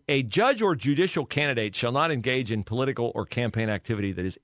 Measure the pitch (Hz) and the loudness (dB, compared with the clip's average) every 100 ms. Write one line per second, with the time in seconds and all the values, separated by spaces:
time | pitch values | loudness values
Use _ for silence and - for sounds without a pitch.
0 | - 139 120 165 247 233 202 156 139 143 | 0 0 2 2 4 4 2 2 2 2
1 | 185 165 131 143 147 117 107 - 120 135 | 2 0 -2 0 0 0 -2 -2 0 2
2 | 165 139 123 127 110 110 98 117 135 123 | 0 0 0 0 0 -4 -2 -2 0 0
3 | 117 - 98 120 117 110 110 101 - 107 | -2 -2 -4 -2 -2 0 -2 -2 -2 -2
4 | 101 90 92 - | -2 -2 -4 -4